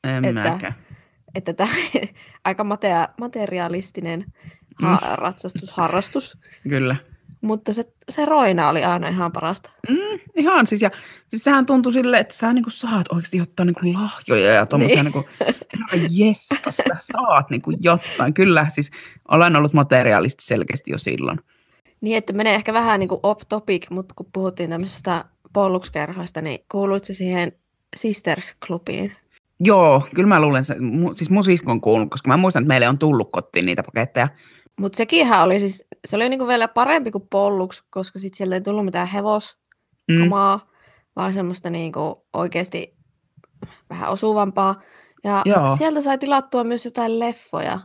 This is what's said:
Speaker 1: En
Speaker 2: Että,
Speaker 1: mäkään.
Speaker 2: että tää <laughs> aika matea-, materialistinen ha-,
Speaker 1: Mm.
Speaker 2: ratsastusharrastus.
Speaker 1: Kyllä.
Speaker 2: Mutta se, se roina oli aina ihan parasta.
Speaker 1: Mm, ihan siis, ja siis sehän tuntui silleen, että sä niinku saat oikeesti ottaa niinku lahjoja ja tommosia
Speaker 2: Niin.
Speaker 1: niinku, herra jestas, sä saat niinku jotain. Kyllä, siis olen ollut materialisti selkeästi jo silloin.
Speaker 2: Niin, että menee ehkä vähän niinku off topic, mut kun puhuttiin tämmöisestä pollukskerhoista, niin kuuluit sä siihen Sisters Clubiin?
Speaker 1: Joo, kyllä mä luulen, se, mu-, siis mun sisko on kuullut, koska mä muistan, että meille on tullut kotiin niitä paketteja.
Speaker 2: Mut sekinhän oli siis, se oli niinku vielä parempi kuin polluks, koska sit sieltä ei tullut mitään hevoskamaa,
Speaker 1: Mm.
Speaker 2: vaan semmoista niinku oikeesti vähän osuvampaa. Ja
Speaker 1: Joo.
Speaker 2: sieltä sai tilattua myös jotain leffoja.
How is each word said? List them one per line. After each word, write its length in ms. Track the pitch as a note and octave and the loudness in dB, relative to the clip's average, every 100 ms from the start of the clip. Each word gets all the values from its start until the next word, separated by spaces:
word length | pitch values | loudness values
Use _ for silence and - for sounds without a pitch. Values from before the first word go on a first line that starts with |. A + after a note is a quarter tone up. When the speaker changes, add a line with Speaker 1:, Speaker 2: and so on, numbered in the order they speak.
Speaker 1:
En 200 | C3+ C3 | -4 -2
Speaker 2:
Että, 260 | C3 A#2 G#2 | -2 0 -2
Speaker 1:
mäkään. 240 | E3+ F#2+ A#2+ _ - _ _ _ | -4 -8 -12 _ -20 _ _ _
Speaker 2:
että 180 | F#3+ F3+ | -12 -10
tää 160 | E3+ - F4+ E4+ | -4 -2 -2 -4
<laughs> 500 | - - - - - | -6 -6 -14 -20 -8
aika 200 | - F#3+ | -6 -4
matea-, 440 | G#3 G#3 G#3 E3+ E3 - | -4 -2 0 0 -2 -6
materialistinen 1040 | A#3+ A#3+ G3+ F3+ E3+ F3 F#3+ - E3 E3 G3+ - - _ _ _ | -12 -8 -6 -6 -6 -6 -10 -10 -8 -8 -10 -18 -20 _ _ _
ha-, 180 | D#3+ F3+ - | 0 2 0
Speaker 1:
Mm. 40 | |
Speaker 2:
ratsastusharrastus. 1200 | - - F#3 F#3 F#3 G3 - E3+ F3 G3 C#4 - - _ - - | -4 -6 -8 -12 -12 -12 -4 0 0 -4 -8 -8 -20 _ -14 -4
Speaker 1:
Kyllä. 280 | C#3 C3 C3+ - - _ - | -2 0 -2 -6 -20 _ -8
Speaker 2:
Mutta 320 | G#3+ G#3+ - | -4 -4 -4
se, 120 | G#3+ A#3 _ - | -6 -8 _ -12
se 160 | - | -4
roina 440 | D4 D4+ A#3 F3 D3 | 2 4 4 4 2
oli 160 | D#3 | 2
aina 240 | D#3 F3 D#3+ | 0 0 -2
ihan 240 | F3+ E3+ | -2 -4
parasta. 380 | E3+ D#3+ F#3+ - _ - | -4 -6 -6 -12 _ -2
Speaker 1:
Mm, 320 | C#4 G#4 G#4 - - | -2 -2 -8 -6 -2
ihan 300 | D#4 F#4 A#3 | 2 4 2
siis, 160 | G#3 | 2
ja 80 | G#3 - - - _ | 0 -2 -20 -20 _
siis 180 | A3+ | -4
sehän 220 | - C#4 C4 | 2 4 4
tuntui 260 | C4 B3 | 2 4
silleen, 280 | B3 B3 A#3+ | 2 2 2
että 140 | A3+ | 0
sä 180 | - A3+ | -2 0
niinku 180 | B3 A#3 | 0 0
saat 360 | - A#3+ A3 E3+ | -6 -2 -2 0
oikeesti 280 | E3+ E3 F#3 | -4 -2 -4
ottaa 260 | E3+ - F3+ | -4 0 0
niinku 140 | F3 F3 | 2 0
lahjoja 580 | F3+ G#3 - - A2+ G2 | 0 -4 -8 0 4 6
ja 140 | A2 G#2+ | 6 4
tommosia 280 | C#3+ C3 - | 2 4 4
Speaker 2:
Niin. 20 | |
Speaker 1:
niinku, 240 | C#3+ C#3+ C#3 - | 2 -2 -8 -4
herra 640 | - A#3+ - - A3 F3+ E3 | -4 -4 -8 -12 -4 -2 0
jestas, 640 | E3+ G#3+ G#3 - C#4 - - | 2 2 2 -4 -6 -4 -2
sä 60 | - E3 | -2 -2
saat 520 | - - B3 D3+ C#3+ | -6 -4 2 2 2
niinku 220 | A#2+ - E3 | -4 -4 0
jotain. 540 | E3+ E3+ - - B2+ | 2 2 0 -2 0
Kyllä, 320 | D3+ F#3+ E3 D3+ | 4 6 6 4
siis 220 | - D3 - - - - | -2 -6 -8 -20 -20 2
olen 280 | D#3 F3 D3+ | 4 6 6
ollut 160 | D3 | 4
materialisti 720 | D3+ C#3+ B2+ B2 G2+ G2+ - | 4 4 4 6 4 2 -4
selkeästi 460 | - A2+ - C#3+ - | -4 -2 -2 -8 -8
jo 80 | D#3 | -6
silloin. 420 | - B1+ C2+ - _ _ _ _ _ _ | -6 -4 -4 -6 _ _ _ _ _ _
Speaker 2:
Niin, 160 | G#3+ A3 | -4 -2
että 160 | G#3+ | -2
menee 220 | G3 A3 | -2 0
ehkä 180 | G#3+ G#3+ | 0 0
vähän 280 | A3 A#3 G#3 | 0 2 2
niinku 200 | F#3 F#3 | 0 0
off 180 | G3+ G#3 - | 0 -2 -4
topic, 420 | G#3+ G#3+ F3+ - | -6 -2 -4 -4
mut 220 | F3+ F#3 | -10 -10
kun 140 | - - | -16 -12
puhuttiin 380 | F#3+ F#3+ F3+ E3+ | -6 -6 -4 -6
tämmöisestä 540 | E3 F#3+ - - E3+ - _ _ | -6 -8 -8 -4 -4 -6 _ _
pollukskerhoista, 880 | G3+ G3 F#3 F3+ D#3 D3+ F#3 F3 D#3+ | 0 0 0 -4 -8 -8 -8 -10 -8
niin 160 | D#3+ B2 _ | -8 -8 _
kuuluit 340 | G3+ G3 G3 | -4 -2 -2
sä 100 | G3 | -4
siihen 380 | F#3+ F#3 F3+ F3 - _ _ _ - | -8 -4 -2 -4 -8 _ _ _ -6
Sisters 600 | A3+ G3+ - D#3 - - - | -6 -4 -4 -4 -6 -16 -10
Clubiin? 460 | E3+ - - G3+ - _ _ _ _ | -10 -8 -8 -8 -10 _ _ _ _
Speaker 1:
Joo, 480 | F3+ G3+ E3 C#3 C#3+ | 4 6 8 6 2
kyllä 140 | - G3+ | 0 4
mä 120 | F3+ | 6
luulen, 240 | D3+ C3+ | 4 2
se, 100 | C3+ | 0
mu-, 400 | C3+ B2 C3 E3+ | -4 -2 0 -2
siis 160 | - D#3+ | -2 0
mun 140 | F#3+ | 2
sisko 260 | F#3+ F3 - | 4 2 2
on 80 | A2+ | 0
kuullut, 300 | - A2+ A2 | 2 2 2
koska 180 | C3 - | -4 2
mä 80 | C#3 | 4
muistan, 260 | F#3 D#3 | 4 2
että 60 | C3+ | 2
meille 200 | C3 A#2+ | 4 4
on 100 | C#3 | 2
tullut 300 | D#3 C3+ G#2 | 2 2 0
kotiin 340 | - - - F2+ | -4 -4 -2 0
niitä 160 | F2 | -2
paketteja. 460 | F#2 - B2 - C3+ - _ _ _ - | -4 -4 -4 -2 -2 -4 _ _ _ -8
Speaker 2:
Mut 140 | G3 | -8
sekinhän 480 | G3 A3+ E4 C4+ G#3 | -4 0 2 4 6
oli 160 | F3 G3 | 6 4
siis, 260 | G3+ F#3+ _ - | 0 -6 _ -20
se 120 | - G3+ | -6 -2
oli 120 | A#3+ | -2
niinku 180 | C4 B3 | -2 0
vielä 220 | B3 A3+ | 0 2
parempi 420 | - B3+ D#4+ A#3+ | 0 2 0 -2
kuin 160 | G#3 F#3+ | -8 -4
polluks, 520 | G3 G3+ G3 F#3 - _ | 0 2 0 -4 -8 _
koska 280 | - F#3 F#3+ | -12 -10 -10
sit 160 | F#3+ | -12
sieltä 200 | F#3 F#3+ | -6 -4
ei 60 | F#3 | -4
tullut 240 | G3+ G#3 | -2 -2
mitään 240 | G3 F3+ F3+ | -2 -4 -4
hevoskamaa, 1500 | G3 G3+ G#3+ - _ _ _ _ _ - E3 E3+ G3 G3 G3+ | -4 -2 -2 -4 _ _ _ _ _ -2 2 2 2 0 0
Speaker 1:
Mm. 60 | _ _ _ _ _ - | _ _ _ _ _ -8
Speaker 2:
vaan 160 | F#3 | -6
semmoista 380 | F#3+ F3+ F3+ F3 | -4 -6 -8 -8
niinku 560 | E3+ E3 E3+ D#3 - _ | -6 -6 -6 -8 -8 _
oikeesti 600 | - F3 E3+ F#3 - E2+ _ _ _ _ _ _ _ - - _ | -6 -4 -4 -6 -8 -12 _ _ _ _ _ _ _ -20 -20 _
vähän 200 | E3+ - | -10 -6
osuvampaa. 680 | G3 A3 G#3+ G3+ G3 G3 G3 _ _ _ _ | -2 0 0 0 0 -2 -2 _ _ _ _
Ja 180 | G3+ G3+ | -4 0
Speaker 1:
Joo. 320 | F#3+ G3+ C#3 C#3 | 4 4 4 2
Speaker 2:
sieltä 240 | D#4+ D4+ | 0 -2
sai 160 | C#4+ C4+ | -2 -2
tilattua 460 | C#4 C#4 C#4 B3 | 0 0 0 -4
myös 200 | A#3 A#3+ | -2 -4
jotain 340 | A#3+ A#3 A#3 A3+ | -6 -6 -4 -2
leffoja. 600 | A#3 A3+ _ E3 D#3+ F#3+ | -4 -6 _ -8 -6 -6